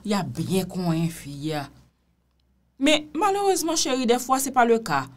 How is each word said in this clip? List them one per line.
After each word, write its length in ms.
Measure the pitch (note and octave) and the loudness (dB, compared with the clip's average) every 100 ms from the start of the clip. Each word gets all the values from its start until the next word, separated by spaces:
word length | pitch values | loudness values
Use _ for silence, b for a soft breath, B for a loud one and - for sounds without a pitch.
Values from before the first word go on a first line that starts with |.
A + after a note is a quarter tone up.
| G3+ | -4
y 80 | G#3 | -2
ap 120 | C#3+ A#2+ | -2 -4
byen 320 | E3 F#3+ F#3 | -2 -2 -2
konyen 400 | F#3 F3 E3 E3 | -2 0 0 0
fi 420 | - C#3+ C#3+ D3+ D3+ | -4 -12 -8 -6 -6
a. 120 | C3+ - _ _ _ _ _ _ _ _ _ - | -8 -14 _ _ _ _ _ _ _ _ _ -2
Men 300 | C#4 D4+ D4+ | 2 2 0
malerezman, 640 | D4+ G4+ G4 G4 F4+ D#4+ E4 | -2 0 2 2 2 0 -2
cheri, 300 | D4 C4 A#3 | 0 0 2
dèfwa 300 | B3 B3+ C4 | 2 2 0
se 120 | C4 | 2
pa 120 | B3+ A#3 | 2 4
leka 400 | A3+ A3+ C#3+ B2+ | 4 2 -2 -2